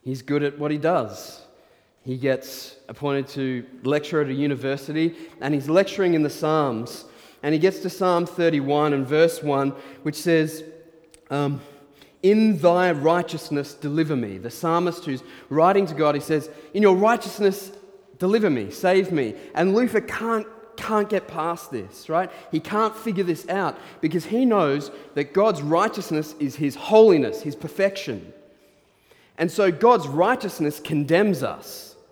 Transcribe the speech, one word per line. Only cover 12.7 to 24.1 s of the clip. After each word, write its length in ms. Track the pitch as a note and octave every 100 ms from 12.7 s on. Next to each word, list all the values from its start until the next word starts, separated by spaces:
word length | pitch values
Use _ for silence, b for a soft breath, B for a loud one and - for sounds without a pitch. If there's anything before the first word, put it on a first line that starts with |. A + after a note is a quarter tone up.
| F3 F3+
righteousness 840 | D3+ D3 F3 - E3 - C#3+ C#3
deliver 420 | - D3 D3 D#3 C#3+
me." 220 | A2 F#2+
The 120 | G#2
psalmist 540 | - E3+ E3 F3 E3+
who's 180 | - C3 - B B
writing 380 | C#3+ E3+ G3 F#3+
to 80 |
God, 220 | D3+ D3+ C#3+
he 40 |
says, 300 | C#3+ D#3 C#3+ B B
"In 80 | G3
your 140 | G#3 F#3
righteousness 760 | G#3+ A#3 G3 - G3+ F#3+ - - - - - -
deliver 320 | F3+ A3+ G#3
me, 220 | C3 G2
save 400 | - F#3 F#3+ F#3+
me." 240 | E3 A#2+ G2+ B
And 180 | - F3+
Luther 280 | G3+ B3 G#3+
can't, 480 | - - A3+ A3 G#3+ - - -
can't 320 | - G#3+ G#3
get 200 | G3+ -
past 420 | E3+ D#3+ E3+ -
this, 380 | A#2+ G2 - -
right? 200 | D#3+ F#3 B B
He 80 | D#3
can't 380 | - G#3+ A3 G#3+
figure 260 | A#3 F#3+
this 260 | F3+ D#3+ -
out 300 | F#3+ F3 - B B
because 240 | D#3+